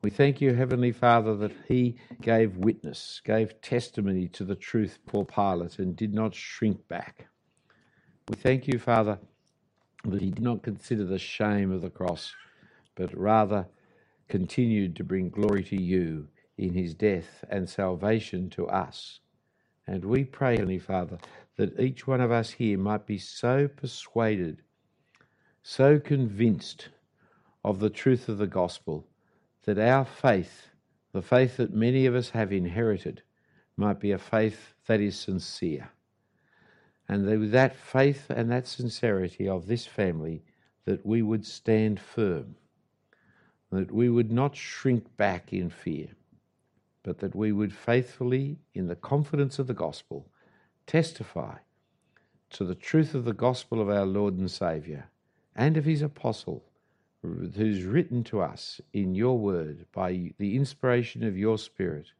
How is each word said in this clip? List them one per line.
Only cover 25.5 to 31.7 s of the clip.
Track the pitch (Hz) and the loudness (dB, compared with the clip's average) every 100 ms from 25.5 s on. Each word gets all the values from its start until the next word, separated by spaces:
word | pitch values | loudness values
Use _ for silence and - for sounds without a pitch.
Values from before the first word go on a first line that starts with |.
| _ | _
so | - - 135 147 | -18 4 6 6
convinced | - 143 123 98 117 101 - - - _ _ _ _ _ _ _ | 4 0 0 2 2 2 -4 -16 -20 _ _ _ _ _ _ _
of | 104 95 | -4 0
the | 107 | -2
truth | - - 123 - | 0 2 2 0
of | 104 | -4
the | 101 | -2
gospel, | 95 87 - - 76 - _ _ _ _ _ | 0 -2 -2 -8 -8 -10 _ _ _ _ _
that | - 101 | -4 2
our | 110 131 | 4 4
faith, | 131 - 135 101 85 - - _ _ _ _ | 2 0 4 4 0 -10 -20 _ _ _ _
the | 95 | -8
faith | 92 123 131 - | 2 4 4 2
that | 113 | -2